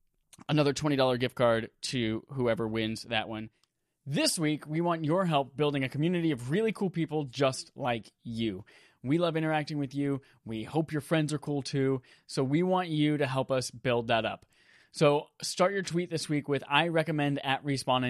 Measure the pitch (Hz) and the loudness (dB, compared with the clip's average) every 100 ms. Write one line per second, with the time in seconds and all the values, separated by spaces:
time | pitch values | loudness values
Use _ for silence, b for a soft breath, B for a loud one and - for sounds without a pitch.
0 | _ _ _ - - 151 143 131 147 135 | _ _ _ -12 0 2 2 2 2 4
1 | 131 123 123 - 120 113 113 _ - 127 | 4 2 0 2 4 4 0 _ -6 -2
2 | 113 110 - 135 117 113 110 113 110 110 | 0 -2 -4 0 0 2 0 0 -2 -4
3 | 120 110 107 110 110 _ _ _ _ _ | -4 -4 -2 -8 -10 _ _ _ _ _
4 | 135 170 302 185 151 151 147 156 175 165 | -4 0 2 2 0 -2 -4 -2 0 0
5 | 147 180 180 143 127 131 147 143 131 143 | 0 2 2 2 0 0 0 0 -2 0
6 | 165 175 160 123 123 180 220 - 190 165 | 0 0 0 -2 -2 0 0 0 -2 -2
7 | 160 156 139 127 135 131 - - 123 117 | -2 -4 -4 0 0 0 -10 -6 -4 -4
8 | - _ 120 113 113 95 - b b b | -6 _ -8 -2 -2 -4 -10 b b b
9 | 123 165 170 160 156 156 147 147 135 139 | 0 0 2 0 0 -2 -2 -4 -4 -2
10 | 143 139 b b 110 110 107 151 160 151 | -2 -2 b b -8 -8 -4 -2 -2 -4
11 | - 160 147 147 - 143 127 139 135 131 | 0 0 0 -4 -4 -4 -2 0 0 0
12 | - b b - 131 156 185 185 175 151 | -4 b b -2 2 2 2 0 0 2
13 | 151 147 135 131 - 131 123 123 131 120 | 2 2 0 0 0 -2 -2 -4 0 0
14 | 117 113 110 98 _ b b b b - | 2 2 0 -4 _ b b b b 2
15 | 151 147 - - - - 185 196 180 165 | 4 4 0 -10 -4 0 2 0 -2 -4
16 | 175 160 - 147 143 139 - 143 170 160 | -2 -4 -2 -2 0 -2 0 2 2 2
17 | 156 151 143 139 135 135 143 135 - 127 | 0 0 0 0 -2 -2 -2 -2 0 0